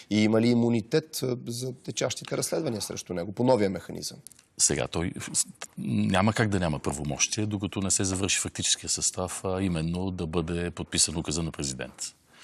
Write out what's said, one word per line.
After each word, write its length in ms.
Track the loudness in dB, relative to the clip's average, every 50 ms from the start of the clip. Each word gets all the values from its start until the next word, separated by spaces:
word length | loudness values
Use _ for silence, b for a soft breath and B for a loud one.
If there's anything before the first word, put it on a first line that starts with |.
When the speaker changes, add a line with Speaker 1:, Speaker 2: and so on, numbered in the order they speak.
| B B
Speaker 1:
и 140 | 4 6 6
има 180 | 6 6 6
ли 60 | 6 6
имунитет, 720 | 6 4 4 4 2 2 0 2 0 0 0 0 -8 -6 -4
а, 140 | -4 -4 -4 -6 -8
за 260 | -8 -6 -6 -8 -8
течащите 640 | -10 -10 -10 -4 -2 -2 -2 -2 -4 -8 -6 -4 -4
разследвания 440 | -2 -2 -2 -2 -2 -2 -4 -4
срещу 320 | -4 -6 -8 -10 -8 -6 -4
него 180 | -4 -4 -6
по 120 | -2 0 4
новия 260 | 6 6 6 6 2
механизъм? 480 | 2 -2 -6 -8 -10 -8 -8 -10 -10 -12 -18 -20 -20 _ -20 _ _ 0
Speaker 2:
Сега 300 | 2 2 2 2 -2 -2
той 240 | 0 0 -2 -2 -2 -6
в-, 100 | -10 -6 -2 -2
с-, 80 | -2 -2 -4 -16 -16 -16 -12 -8
няма 560 | -4 -2 0 2 2 4 4 6 6 4 4
как 160 | 4 2 4
да 100 | 4 2
няма 200 | 2 2 0 0
правомощия, 680 | -2 -4 -4 -4 -4 -4 -2 0 0 0 0 -2 -2 -2
докато 340 | -2 -2 -4 -4 -4 -2
не 100 | 0 0
се 120 | 0 2 2
завърши 360 | 0 0 0 0 0 0 0
фактическия 500 | 0 -4 -4 -4 0 0 0 0 0 -4
състав, 520 | -2 0 0 -2 0 0 -4 -4 -4 -4 -4
а 160 | -2 0 2
именно 500 | 2 2 2 0 0 0 -2 -2 -2 -2
да 160 | -2 -2 -4 -2
бъде 440 | 0 0 0 0 0 -2 -2 -2
подписан 460 | -4 -6 -8 -4 0 0 0 0 0 -4
указа 260 | -2 -2 -2 -2 -2
на 80 | -2
президент. 640 | -4 -4 -6 -6 -4 -6 -8 -10 -10 -10 -12 -12 -12 _ _ B B B